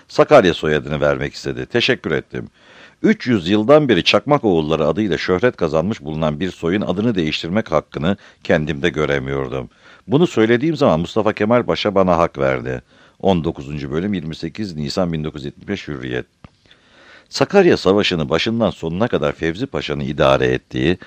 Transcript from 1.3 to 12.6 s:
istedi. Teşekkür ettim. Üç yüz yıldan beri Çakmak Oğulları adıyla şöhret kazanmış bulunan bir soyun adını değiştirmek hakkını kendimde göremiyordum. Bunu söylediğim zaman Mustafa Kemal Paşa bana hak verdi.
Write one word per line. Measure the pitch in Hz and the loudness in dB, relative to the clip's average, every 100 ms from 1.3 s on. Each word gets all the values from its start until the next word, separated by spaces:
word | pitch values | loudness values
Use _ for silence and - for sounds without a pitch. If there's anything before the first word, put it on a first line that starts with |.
istedi. | - 69 67 64 | -8 -8 -8 -4
Teşekkür | 120 123 117 95 | -2 0 -2 -2
ettim. | 71 - 64 - _ _ - - _ | -4 -4 -10 -12 _ _ -20 -20 _
Üç | 202 214 - | 0 2 2
yüz | 110 80 | 0 2
yıldan | 104 110 151 139 | 2 6 6 6
beri | 90 | 2
Çakmak | - 104 143 147 | 2 2 2 2
Oğulları | 110 82 76 78 76 | 2 2 2 0 0
adıyla | 80 107 73 | 0 -2 -2
şöhret | - 90 123 - | -2 0 0 -2
kazanmış | 82 78 92 113 | -2 0 -2 -4
bulunan | 71 78 80 73 | -8 -4 -2 -2
bir | 92 | -6
soyun | - 82 101 | -4 -4 -2
adını | 90 90 208 | -2 -2 -2
değiştirmek | 92 78 - 85 104 - | 0 -2 -4 -4 -4 -2
hakkını | 76 - 69 80 101 - _ | -2 -2 -4 -2 -4 -8 _
kendimde | - 85 76 71 85 | -2 0 0 -2 -2
göremiyordum. | 76 71 69 67 69 64 65 - _ - - - | 0 0 -2 -2 -6 -6 -8 -10 _ -20 -20 -2
Bunu | 135 175 | 2 2
söylediğim | 117 110 120 156 147 | 2 2 2 0 0
zaman | 127 80 | 2 2
Mustafa | 87 110 107 | 0 -2 -2
Kemal | - 107 120 | 0 0 0
Paşa | 87 82 107 | 0 -2 0
bana | 98 92 82 | 2 2 2
hak | 85 69 | 0 0
verdi. | 67 64 | -2 -2